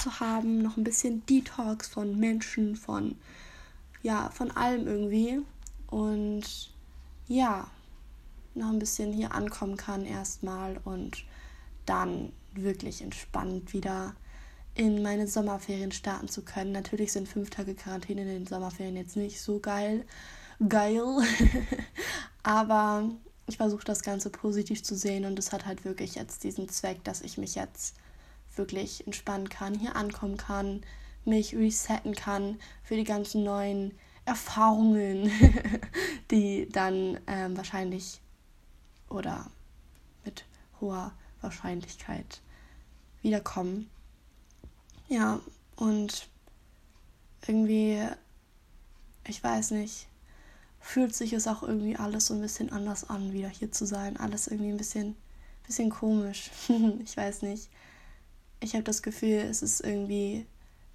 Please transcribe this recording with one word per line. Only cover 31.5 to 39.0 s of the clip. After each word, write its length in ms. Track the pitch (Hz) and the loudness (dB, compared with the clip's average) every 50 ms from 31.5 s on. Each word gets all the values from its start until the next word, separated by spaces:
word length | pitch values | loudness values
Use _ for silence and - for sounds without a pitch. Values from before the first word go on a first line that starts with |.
| - | 2
resetten 600 | 226 220 220 220 - - - 220 214 - 214 208 | 4 4 4 4 2 0 0 -2 -2 -2 -4 -6
kann 440 | - - 202 202 196 202 202 214 220 - - - - - | -4 -2 -2 -2 0 0 -2 -4 -6 -10 -16 -18 -18 -6
für 140 | - 226 | -2 0
die 80 | 220 214 | 0 2
ganzen 400 | 214 214 208 208 202 - 214 208 | 2 0 0 0 0 2 2 2
neuen 480 | 202 202 202 202 202 202 196 196 196 202 - - - - - - | 2 2 0 0 0 0 0 -2 -4 -6 -10 -18 -20 -20 -8 -4
Erfahrungen, 1080 | - 247 226 - - - 220 220 220 220 214 220 220 214 208 202 196 190 190 202 214 208 214 240 - - 233 - 214 208 - | -2 -2 -2 -2 -4 4 8 8 8 10 10 8 8 8 8 6 4 2 2 4 2 10 12 12 12 12 12 4 0 -2 -2
<laughs> 500 | - - - 339 381 370 311 247 - - | -2 -4 -4 -2 -2 -2 -4 -6 -2 4
die 380 | - 214 202 202 196 196 190 185 | 4 6 6 6 2 0 -2 0
dann, 480 | - 196 190 190 190 190 190 185 - - - | 0 2 2 2 2 2 2 0 -2 -4 -4
ähm, 300 | - 196 190 190 185 185 | -4 -4 -2 -2 -2 -4
wahrscheinlich 640 | 185 190 - - 190 190 185 185 190 185 - - - - - - - - - - - - - - - - - - - | -6 -6 -6 -4 -4 -2 -2 -4 -6 -8 -10 -12 -16 -18 -20 -20 -20 -20 -20 -20 -20 -20 -20 -20 -20 -20 -20 -20 -20